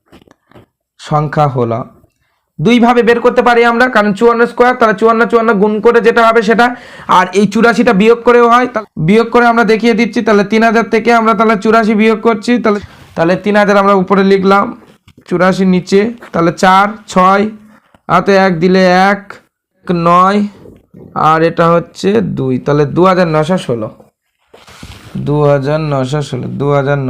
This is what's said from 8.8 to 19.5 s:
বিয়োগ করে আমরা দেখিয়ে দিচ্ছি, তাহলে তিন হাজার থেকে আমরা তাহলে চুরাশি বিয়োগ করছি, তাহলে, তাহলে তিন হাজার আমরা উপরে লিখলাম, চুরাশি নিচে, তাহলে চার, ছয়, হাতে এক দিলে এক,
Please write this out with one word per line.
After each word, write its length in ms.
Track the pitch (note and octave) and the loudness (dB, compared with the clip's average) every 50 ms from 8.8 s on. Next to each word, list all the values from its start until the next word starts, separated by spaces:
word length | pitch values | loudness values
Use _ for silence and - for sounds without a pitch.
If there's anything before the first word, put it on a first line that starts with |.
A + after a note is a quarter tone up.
| G#3 _ _ - D#3 E3 | -12 _ _ -6 -2 0
বিয়োগ 200 | G#3 A3+ A#3 A#3 - | 2 2 0 2 0
করে 100 | A#3+ A#3+ A#3 | 2 2 2
আমরা 120 | A3+ A#3 A3+ G#3 | 2 0 2 0
দেখিয়ে 220 | A3 G#3+ A3+ A#3+ A3+ G3 | 0 0 2 0 0 0
দিচ্ছি, 200 | A#3 A3+ - A#3+ G#3 | -2 -2 -2 -4 -2
তাহলে 180 | A3+ G#3+ G3+ G3 G3 | 0 2 0 0 0
তিন 100 | A3+ A3 A3+ A#3 | 0 0 0 2
হাজার 180 | G#3+ A#3 A3 G#3+ A3+ | 0 0 -2 0 -2
থেকে 160 | A3 A3 A#3 A#3+ A3+ | -2 0 2 0 2
আমরা 120 | A3 A3 A3+ F#3+ | 2 0 0 0
তাহলে 160 | A3+ A3 A3+ F#3 - | 0 0 0 0 0
চুরাশি 300 | A3 G#3+ A3+ A3 G#3 A#3 | 0 2 2 2 0 0
বিয়োগ 240 | G3+ A3 A3 A3 A3 - | 2 2 2 0 0 0
করছি, 260 | A#3 A3+ G#3+ - A#3+ B3 A#3 | -2 -2 -2 -2 -2 -2 0
তাহলে, 180 | A#3+ A3 G#3 G#3 - - - - - - - | 0 -2 -4 -4 -6 -14 -20 -20 -20 -14 -6
তাহলে 200 | D#3+ E3 E3+ F#3 F3 - | -4 -2 0 -2 -2 -2
তিন 100 | G#3 G3+ G#3 | -2 0 0
হাজার 160 | G#3 F#3+ G3+ G3+ | 2 2 2 2
আমরা 120 | G3 G3+ G3+ F#3+ | 2 2 2 0
উপরে 200 | F3+ F#3 G3 F#3+ G3 G3 | 0 0 0 0 2 2
লিখলাম, 340 | G3 F#3+ F#3 G3 G3 G3+ G#3+ A#3+ - - - _ _ _ _ _ _ - _ - | 0 2 2 0 0 0 -2 -4 -10 -16 -20 _ _ _ _ _ _ -20 _ -8
চুরাশি 360 | F3+ E3+ F3+ F#3+ F#3 F#3 G3 F#3 F#3 | -2 0 0 0 0 0 0 0 0
নিচে, 260 | F3+ F3 - G3 G3 G#3+ A#3+ A#3 - - - | 0 -2 0 0 0 0 0 -6 -12 -18 -8
তাহলে 200 | - E3+ E3 F3 F3 - | -4 -2 -2 -2 -2 0
চার, 240 | G3 F#3 F#3+ F#3+ G3+ G#3 G#3+ - - | 0 2 4 2 2 0 -4 -12 -18
ছয়, 380 | - - F#3 F#3 F#3+ G3 G3+ G#3+ A3 - - - - - _ _ _ _ _ _ - | -4 -2 0 2 2 2 0 -2 -4 -6 -14 -20 -20 -20 _ _ _ _ _ _ -2
হাতে 240 | D#3+ F#3 - G3+ G3 F#3+ F#3+ | -2 0 0 2 0 2 2
এক 60 | F#3+ F3+ D#3+ | 0 0 0
দিলে 200 | F3 F#3 F#3 F#3+ F#3 F3+ F3+ F#3 F#3+ G3 | 0 0 2 2 2 2 2 2 2 0
এক, 100 | G3+ G3 G3 - - - _ _ | 0 -4 -8 -18 -20 -20 _ _